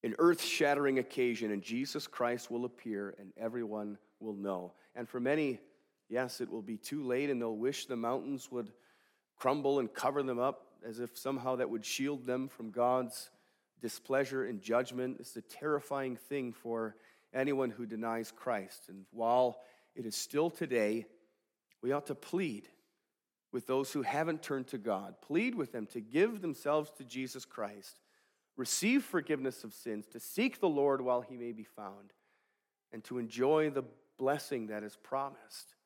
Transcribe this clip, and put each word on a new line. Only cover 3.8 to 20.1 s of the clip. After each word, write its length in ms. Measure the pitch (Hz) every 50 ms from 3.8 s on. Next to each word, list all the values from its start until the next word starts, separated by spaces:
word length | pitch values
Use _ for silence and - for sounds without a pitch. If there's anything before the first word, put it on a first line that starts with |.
| 104 104 104 101 _ _ _ _
will 160 | 117 110 104
know. 380 | 98 98 98 95 90 90 90 - _ _ _ _
And 140 | 120 120 113
for 100 | - 127
many, 400 | 123 127 143 156 156 139 127 104 - - _ _ _ _ _ _ _ _
yes, 320 | 110 123 127 120 - -
it 80 | 123 -
will 140 | - 113 104
be 140 | 101 113
too 260 | 101 - - 143 151 143
late, 280 | 123 123 127 143 147
and 100 | 135 123
they'll 160 | 120 113 110
wish 300 | 107 113 131 139 - -
the 100 | - 131
mountains 520 | 117 117 117 127 131 - 131 139 131 - - 127
would 180 | 123 113 104 - _ _ _ _ _ _ _ _ _ _ _ _
crumble 440 | _ - 131 139 151 139 139 139 143
and 120 | 123 110 -
cover 300 | - - 127 139 143 139
them 160 | 131 123 120
up, 280 | 123 135 139 - - - _ _ -
as 140 | 120 110 117
if 180 | 120 117 - -
somehow 380 | - 135 135 131 123 131 131
that 140 | 123 127 -
would 140 | 113 110 104
shield 400 | - - - 135 139 147 135 123
them 220 | 123 127 131 131
from 240 | 127 - - 117 110
God's 600 | 95 120 120 123 127 127 123 117 - - - - _ _ _ _ _ _ _ _ _ _
displeasure 640 | - 113 - - _ - 135 135 139 123 135 131 127
and 180 | 107 120 101 95
judgment. 540 | 110 117 120 131 123 127 123 127 127 131 -
It's 180 | 120 - -
a 60 | 117 107
terrifying 720 | _ - - 143 151 151 143 143 - 143 139 135 131 123
thing 360 | 113 - - 143 143 131 123 113
for 420 | - - 117 117 113 113 110 104 - - - _ _ _ _ -
anyone 360 | 127 135 143 143 135 131 120
who 140 | 107 113 120
denies 480 | 107 113 110 113 117 113 117 113 - -
Christ. 560 | - - 127 120 104 95 95 - - - -
And 160 | 95 98 95 _
while 500 | - 113 113 117 120 127 127 123 110 - - - - _ _ _ _
it 100 | - 120
is 80 | 113